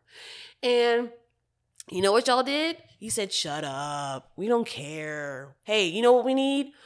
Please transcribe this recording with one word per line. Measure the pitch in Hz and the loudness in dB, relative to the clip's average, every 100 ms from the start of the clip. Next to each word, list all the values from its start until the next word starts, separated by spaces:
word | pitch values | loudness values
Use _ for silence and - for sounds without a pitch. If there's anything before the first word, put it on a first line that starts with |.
| _ - - - - - | _ -20 -20 -18 -20 -6
And | 247 240 240 233 240 - _ _ _ _ _ - - | 0 2 4 2 -2 -10 _ _ _ _ _ -20 -8
you | 185 | 0
know | 196 | 4
what | 220 262 | 4 4
y'all | 247 | 2
did? | 262 285 320 330 - _ | 2 0 -2 -4 -14 _
You | 214 | -8
said, | 220 196 | -6 -4
"Shut | - 160 147 | -4 -4 -6
up. | 151 135 147 147 139 135 - - | -6 -6 -6 -6 -6 -8 -12 -8
We | 208 | 0
don't | 240 226 | 0 -2
care." | 131 143 156 156 151 143 131 139 - | -8 -10 -10 -8 -8 -10 -10 -14 -16
Hey, | - 214 180 | -2 0 2
you | 190 | 4
know | 240 | 6
what | 247 | 6
we | 240 | 4
need? | 262 269 277 277 - | 2 2 0 -4 -10